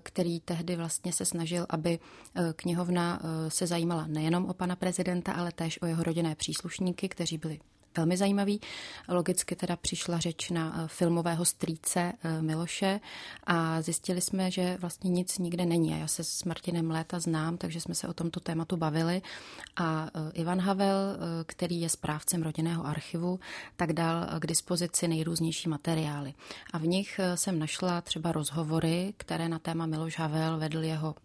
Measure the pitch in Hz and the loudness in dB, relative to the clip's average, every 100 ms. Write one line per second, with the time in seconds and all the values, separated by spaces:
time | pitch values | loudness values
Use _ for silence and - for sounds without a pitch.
0 | - - 175 170 - 170 170 170 165 - | -2 0 0 0 -2 -4 -2 -2 -2 -2
1 | 180 - 185 170 165 175 - 165 170 165 | -2 0 0 0 0 -2 0 0 0 0
2 | - - - 180 165 160 175 175 180 180 | -4 -20 -8 -2 0 0 -2 0 2 2
3 | 170 - 165 160 160 - 170 170 170 165 | 2 0 -4 -2 0 0 2 2 2 0
4 | 156 151 156 175 185 - 180 180 185 185 | 0 0 2 2 2 -2 -2 0 0 0
5 | 180 180 185 175 175 - 165 - 170 165 | 0 0 0 -2 -2 -2 -4 -2 0 0
6 | 165 165 165 151 - 151 170 - 185 175 | 2 2 0 0 -4 -4 -6 -2 -2 0
7 | 190 - 165 156 156 151 - _ - 170 | -4 -2 -4 -2 -6 -8 -14 _ -6 2
8 | 160 185 196 202 196 208 - - - - | 4 4 4 4 4 0 -4 -12 -12 -12
9 | - 180 165 180 - 175 180 170 - 175 | 0 2 4 0 0 -4 -2 -2 -2 -2
10 | - 170 165 160 - 170 160 165 160 - | -2 0 0 -4 -2 0 0 -2 -4 2
11 | 170 170 170 165 175 - - 160 - 180 | 4 4 2 2 2 2 -2 -2 0 2
12 | 175 - 165 160 156 156 170 - 190 202 | 0 -2 -2 0 0 0 -2 0 2 0
13 | - - - - - 170 160 160 160 165 | -4 -14 -14 -10 0 2 4 2 0 -2
14 | - 180 - 190 185 185 180 180 175 - | 0 0 2 2 2 2 0 0 -4 -2
15 | 185 175 180 - 175 175 175 170 160 156 | 2 2 2 0 0 2 4 4 4 2
16 | 156 - 165 - 170 165 180 170 165 160 | -2 -2 -2 -2 -4 -4 -2 0 0 0
17 | 160 175 170 160 160 175 175 165 - 165 | -2 -2 0 2 0 -2 -4 -4 -4 -4
18 | 170 - 165 175 - 165 165 175 160 156 | -4 -2 -2 -2 -2 -2 0 0 2 2
19 | 165 180 - - - - - - 165 156 | 2 0 -4 -14 -14 -16 -12 -2 0 0
20 | 156 160 156 170 165 185 190 190 196 196 | -2 -6 -6 -2 0 2 2 4 4 4
21 | 196 - 170 165 160 - 170 175 165 - | 2 -2 -2 -4 -6 -4 -2 0 0 0
22 | - 151 - 170 160 156 165 165 143 147 | 0 -2 0 0 0 0 0 0 -2 -4
23 | - 165 175 185 - - - - 170 160 | -4 -2 -2 -2 -6 -12 -12 -2 0 2
24 | 165 165 170 160 156 165 - 170 175 - | 2 2 0 -2 0 0 0 -2 2 2
25 | 170 160 160 165 165 - 170 147 165 160 | 2 2 0 2 0 0 -2 -2 0 0
26 | 151 147 139 - - - - 165 165 185 | 0 -4 -8 -12 -14 -14 -6 0 2 2
27 | 202 - 180 175 196 165 156 - 185 170 | 0 0 0 2 0 0 0 0 0 0
28 | - 165 165 156 147 156 156 160 160 170 | -2 -2 0 0 0 -2 2 2 4 2
29 | 196 - - 165 165 165 165 165 160 156 | -2 -6 -4 -2 0 -2 -2 -2 0 -2
30 | 160 165 160 160 160 160 156 160 160 156 | -2 -2 0 2 2 0 0 0 0 0
31 | 156 - | -2 -4